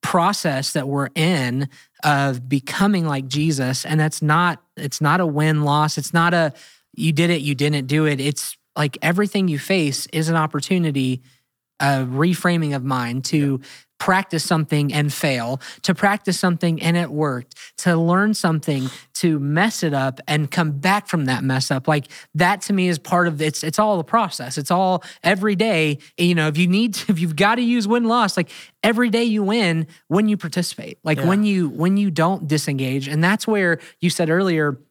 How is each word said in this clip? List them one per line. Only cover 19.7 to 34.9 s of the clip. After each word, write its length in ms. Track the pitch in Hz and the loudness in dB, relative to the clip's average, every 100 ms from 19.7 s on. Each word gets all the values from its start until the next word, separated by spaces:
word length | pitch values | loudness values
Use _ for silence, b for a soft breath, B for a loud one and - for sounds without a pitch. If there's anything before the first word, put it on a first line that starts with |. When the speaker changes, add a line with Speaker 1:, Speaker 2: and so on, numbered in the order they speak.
| - | 0
Speaker 1:
it 100 | 165 | -2
up 280 | 143 135 127 - | 0 -2 -4 -4
and 240 | 151 147 | -2 0
come 220 | - 160 | 0 -2
back 360 | 143 180 208 202 | 0 0 0 0
from 160 | 170 135 | -2 0
that 180 | 127 | 0
mess 260 | 135 131 131 | 0 0 0
up. 160 | 135 131 | -2 0
Like, 200 | 151 131 B B 151 | 0 -2 B B 0
that 260 | 180 202 | 2 2
to 120 | - | -2
me 140 | 196 180 | 0 0
is 100 | 160 | -2
part 300 | - 175 175 | -2 0 0
of, 140 | 147 | 0
it's, 200 | 156 151 | -2 -2
it's 160 | - - | -4 0
all 200 | 214 196 | 2 0
the 60 | 156 | 0
process. 520 | 233 196 - 127 143 | 0 0 -4 -8 -8
It's 140 | 139 | -2
all 320 | 180 190 180 B B | 2 2 0 B B
every 340 | 160 190 208 190 | 0 2 0 0
day. 420 | 220 175 156 143 B - | 2 2 0 -2 B 0
You 160 | 175 175 | 2 2
know, 120 | 156 | 2
if 100 | 151 | 2
you 100 | 180 | 2
need 260 | 190 233 | 2 0
to, 180 | 202 - | -4 -2
if 80 | 170 | 0
you've 160 | 175 151 | 0 0
gotta 260 | 196 233 | 2 2
use 280 | 240 240 202 | 0 0 0
win-loss, 480 | 233 233 240 208 - | 0 2 2 0 0
like, 120 | 165 B B _ | -4 B B _
every 260 | 208 226 240 | 0 2 2
day 160 | 220 233 | 2 0
you 180 | 214 | 0
win 420 | 196 233 190 160 160 B B | 0 2 2 0 -4 B B
when 220 | 175 214 | 0 2
you 80 | 208 | 0
participate, 600 | 165 180 175 - - - | -2 -4 -4 -6 -14 -10
like, 140 | 160 147 | -4 0
Speaker 2:
Yeah. 80 | 165 | 2
Speaker 1:
when 160 | 196 | 2
you, 240 | 208 196 160 | 2 2 0
when 300 | 113 170 196 | 0 0 2
you 120 | 202 | 2
don't 380 | 160 165 196 151 | 2 0 0 -2
disengage. 600 | 151 147 139 131 139 135 | -2 -2 -2 -2 -2 -2
And 120 | 151 | 0
that's 240 | 170 214 - | 2 2 0
where 340 | 208 180 165 B B | 0 2 -2 B B
you 100 | 170 | -2
said 200 | - 165 | 0 0
earlier 500 | 165 190 160 147 131 _ | 2 2 2 0 -2 _